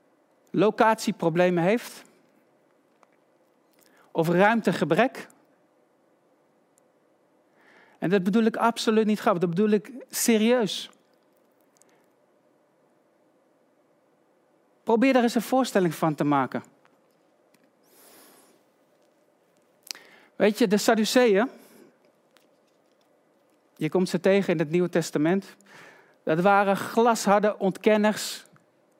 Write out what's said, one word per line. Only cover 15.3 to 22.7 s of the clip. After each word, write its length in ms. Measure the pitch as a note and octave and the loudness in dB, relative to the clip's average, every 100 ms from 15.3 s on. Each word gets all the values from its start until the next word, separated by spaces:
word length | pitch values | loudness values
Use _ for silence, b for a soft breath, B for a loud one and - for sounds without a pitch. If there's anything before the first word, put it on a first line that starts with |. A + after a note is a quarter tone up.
een 80 | A#3 | -2
voorstelling 520 | - C4 A#3+ G#3 F3+ | -2 -2 0 0 -2
van 200 | D3+ E3 | 0 -4
te 100 | D3+ | -2
maken. 380 | D3 C#3+ B2+ B2 - _ _ _ _ _ _ _ _ _ _ _ b b b b b b b b _ _ _ _ _ _ _ _ _ _ _ _ - B B B B - | 0 0 -2 -6 -12 _ _ _ _ _ _ _ _ _ _ _ b b b b b b b b _ _ _ _ _ _ _ _ _ _ _ _ -20 B B B B -2
Weet 220 | G3+ G#3+ | 0 2
je, 80 | A3+ | 2
de 100 | G3+ | 2
Sadduceeën, 760 | - A3+ G#3+ B3+ B3 G3 B3 B B B B B _ _ _ _ _ _ _ | 2 0 2 2 4 2 0 B B B B B _ _ _ _ _ _ _